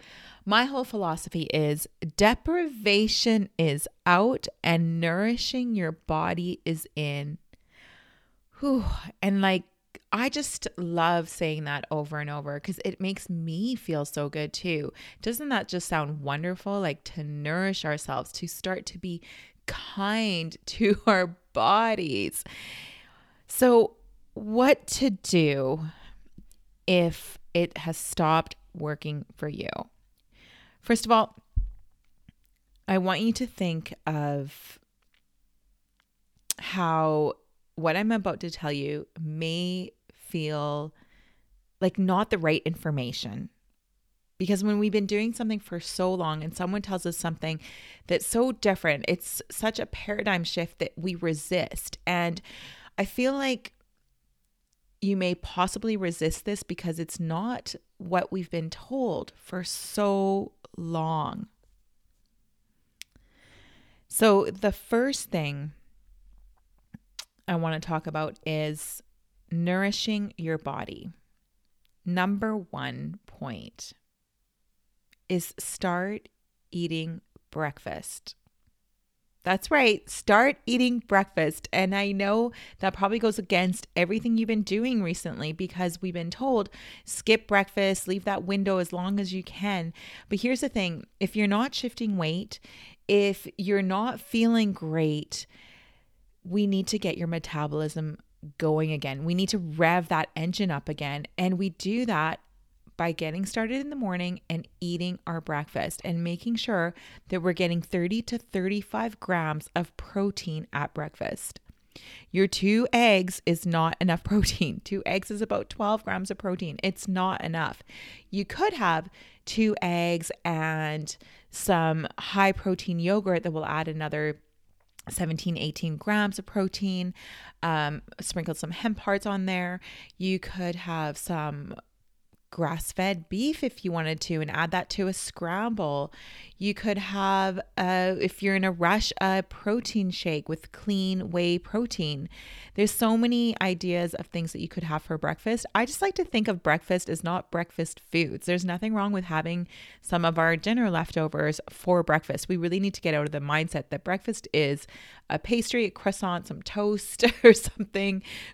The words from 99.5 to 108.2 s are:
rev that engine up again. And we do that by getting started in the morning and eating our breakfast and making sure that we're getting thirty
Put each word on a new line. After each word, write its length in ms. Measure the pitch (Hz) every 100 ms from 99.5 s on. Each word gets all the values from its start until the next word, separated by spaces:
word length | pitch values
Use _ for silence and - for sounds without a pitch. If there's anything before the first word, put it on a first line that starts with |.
| 214
rev 500 | 165 156 165 180 170
that 220 | 165 156 -
engine 360 | 165 180 196
up 160 | 143 -
again. 380 | 151 143 143 - -
And 200 | 185 180
we 120 | 196
do 360 | 165 185 233 240
that 340 | 170 156 - _ _ _ _ - -
by 140 | 170
getting 340 | 160 160 165 196
started 360 | - 220 262
in 80 | 285
the 60 | 285
morning 460 | 214 180 180 180 -
and 180 | 165 - -
eating 400 | 175 175 180 180 -
our 160 | 165
breakfast 600 | 160 147 151 - 73 -
and 200 | - 170
making 320 | 170 170 233 226
sure 380 | - 196 170 175 - - -
that 120 | 185
we're 120 | 170
getting 280 | 170 175 170
thirty 400 | 165 185 175 220